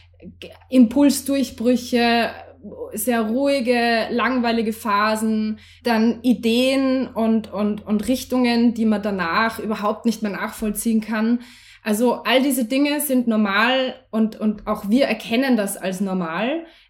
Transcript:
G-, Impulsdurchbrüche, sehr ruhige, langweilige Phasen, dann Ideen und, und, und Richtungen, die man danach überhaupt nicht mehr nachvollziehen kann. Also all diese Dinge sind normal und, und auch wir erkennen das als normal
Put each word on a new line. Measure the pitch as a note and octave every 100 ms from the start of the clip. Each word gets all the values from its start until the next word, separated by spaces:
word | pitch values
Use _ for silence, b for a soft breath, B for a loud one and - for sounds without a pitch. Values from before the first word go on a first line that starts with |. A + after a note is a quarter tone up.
| B _ - -
G-, | F#3 - -
Impulsdurchbrüche, | B3+ A3 C#4+ C#4+ - - C#4 B3 - A#3 B3 - A#3+ A#3 A#3 G3+ - - - G#3 - D#3+
sehr | G#3+ B3 A#3+
ruhige, | G#3+ B3 C#4+ C#4 A#3+ A#3+ A#3 A3+ -
langweilige | A#3 A3 B3+ A#3 A#3 A3
Phasen, | G#3+ A3+ G3+ G#3+ A3 A3 A3 G#3+ G#3+ B B
dann | A#3+ A3 A#3 A#3
Ideen | B3+ A3+ A3+ A#3 C4 C4+ C4+ C4 A#3+
und, | - A3+ A3 G#3+
und, | G3+ G#3 G#3 -
und | G#3 G#3+
Richtungen, | B3+ - B3 B3 A#3 A#3+
die | A3
man | A3 G#3
danach | G#3 G3 E3 F#3 A3+ A3+
überhaupt | G#3 G3+ G#3 G#3+
nicht | A#3 A3
mehr | G#3
nachvollziehen | F3 G#3+ - G#3+ G3+ A#3 A3
kann. | G#3+ A3 A3 A#3+ B B B B
Also | A3 G#3 A#3+ -
all | G#3 C4
diese | C#4 B3+ A3
Dinge | C4+ D4 D4
sind | D4 B3+ A#3+
normal | G#3+ G#3 G3+ A#3 C4 B3+ - _
und, | A3 A3 -
und | A3 G#3 -
auch | D#3+ G3
wir | B3 C4+
erkennen | A3 F3+ A#3 C4+ A3+
das | G3+ -
als | F#3+ F#3
normal | G3 F#3+ E3 E3+ A#3 E4 E4 B